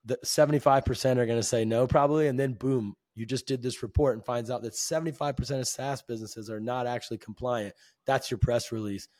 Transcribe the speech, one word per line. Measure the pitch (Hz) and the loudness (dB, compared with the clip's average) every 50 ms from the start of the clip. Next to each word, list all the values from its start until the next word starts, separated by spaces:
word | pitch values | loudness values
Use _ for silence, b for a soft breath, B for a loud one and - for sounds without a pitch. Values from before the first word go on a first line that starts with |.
| - | -6
the | 113 131 - - | -6 -6 -4 -4
seventy-five | - - - 151 143 151 147 - 143 135 135 - | 0 2 4 4 4 4 4 4 6 4 4 4
percent | - 127 - - 131 127 123 | 2 -2 0 2 2 4 4
are | 123 | 4
gonna | 113 117 117 107 | 2 2 0 0
say | - - 117 113 | 2 2 0 2
no, | 110 113 113 127 | 2 2 2 4
probably. | 127 - 151 143 143 151 156 156 147 | 4 4 4 4 4 4 4 2 2
And | 127 127 | 2 0
then | 135 135 127 | 0 -2 -2
boom, | 101 - 135 135 127 110 101 98 _ _ _ - | -2 -2 0 0 0 0 -4 -8 _ _ _ -12
you | 110 113 | -10 -6
just | 113 131 120 - | -4 -4 -4 -4
did | - 135 127 117 | -4 -4 -4 -4
this | 127 113 - - | -4 -6 -6 -6
report | 107 - - 151 139 117 | -2 0 2 4 2 2
and | 113 107 | 0 -2
finds | - 123 120 117 110 | -4 -4 -4 -2 -4
out | 127 120 110 | -6 -6 -6
that | 113 - | -8 -6
seventy-five | - - - 160 160 165 165 147 - 147 147 135 | -6 -4 -2 -2 -2 -2 -2 -4 -4 -4 -4 -2
percent | - 127 123 143 131 | -2 -4 -2 -2 -4
of | 123 - | -4 -4
SaaS | - - 131 139 139 131 - | -4 -4 -4 -6 -6 -6 -6
businesses | - 120 113 110 104 - 113 107 104 | -8 -8 -8 -8 -10 -12 -12 -10 -10
are | 110 107 | -8 -6
not | 107 120 123 127 123 | -4 -4 -2 -2 -2
actually | 123 123 120 - - 117 107 | -2 -4 -4 -6 -6 -10 -10
compliant. | - - 104 - 123 127 123 117 104 101 - b b b b b _ | -10 -12 -10 -6 -4 -2 -2 -2 -4 -6 -10 b b b b b _
That's | - 135 127 - - | 0 0 0 0 -2
your | 131 101 | -4 0
press | - - 120 120 - - 117 | 2 2 2 2 0 -2 -6
release. | 110 107 104 101 95 - - _ _ | -4 -4 -4 -6 -6 -8 -12 _ _